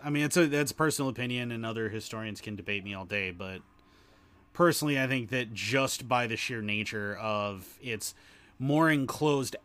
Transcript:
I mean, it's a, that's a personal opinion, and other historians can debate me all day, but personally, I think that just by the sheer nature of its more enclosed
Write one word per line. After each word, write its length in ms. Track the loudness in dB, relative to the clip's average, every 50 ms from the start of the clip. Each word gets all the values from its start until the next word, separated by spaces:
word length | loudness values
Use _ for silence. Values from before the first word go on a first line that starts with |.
| -4
I 60 | 0
mean, 120 | 0 2
it's 140 | 2 4 6
a, 100 | 6 6
that's 240 | 6 6 2 2 2
a 40 | 2
personal 340 | 2 2 2 2 2 0 0
opinion, 420 | 0 -2 -2 -2 -2 -2 -2 -4
and 140 | -4 -4 -4
other 240 | -4 -2 -2 -2 -2
historians 540 | -2 -4 -6 -6 -8 -6 -6 -6 -8 -8
can 140 | -8 -8 -8
debate 280 | -6 -4 -4 -4 -4 -4
me 80 | -6
all 140 | -8 -8 -6
day, 240 | -2 -2 -2 -2 -2
but 320 | -4 -6 -8 -8 -8 -10 -14 _ -20 -20 -20 _ -20 -20 -20 -20 -20 -20 -20 -20 -20 -20 -20 _
personally, 480 | 2 4 6 6 6 4 2 0 2 2
I 60 | 2
think 240 | 2 0 0 -2 -2
that 240 | -2 -2 -2 -2 -6
just 520 | -6 -2 2 2 2 2 2 -2 -4 -2
by 200 | 0 0 2 2
the 100 | 0 -2
sheer 240 | -4 -4 -4 -4 -4
nature 560 | -2 -2 -2 -2 -2 -2 -4 -4 -4 -4 -6
of 640 | -4 -4 -2 0 0 -2 -2 -4 -8 -12 -16 -18 -12
its 320 | -8 -8 -6 -6 -6 -8 -10 -12 -20 -20 -20 -20 -20 -18 -10 -4
more 320 | 0 2 4 6 6 6
enclosed 680 | 4 4 0 -2 -2 0 2 2 2 2 0 -2 -6 -6